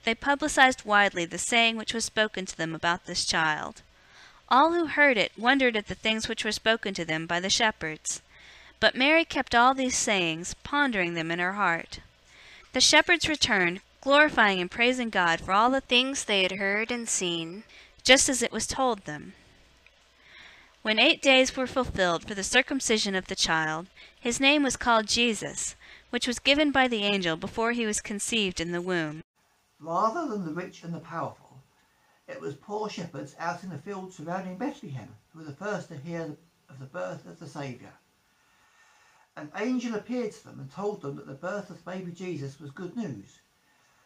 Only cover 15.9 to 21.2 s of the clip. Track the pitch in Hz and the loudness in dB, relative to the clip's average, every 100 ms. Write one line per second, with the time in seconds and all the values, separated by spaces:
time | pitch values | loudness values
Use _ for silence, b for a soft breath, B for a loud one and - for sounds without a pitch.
15.9 | 247 262 269 - 202 185 190 196 202 220 | 2 2 -2 -2 0 2 0 -2 -2 -2
16.9 | 240 233 - 180 170 165 185 - B B | -6 -4 -4 -2 -4 -6 -12 -16 B B
17.9 | B - 262 - 262 233 220 - - 262 | B 6 6 6 0 -2 -4 -6 -2 -2
18.9 | 214 - 147 175 - _ _ _ _ _ | -2 -6 -12 -12 -18 _ _ _ _ _
19.9 | _ _ B B B B B B B 220 | _ _ B B B B B B B -2
20.9 | 220 262 311 | 4 4 4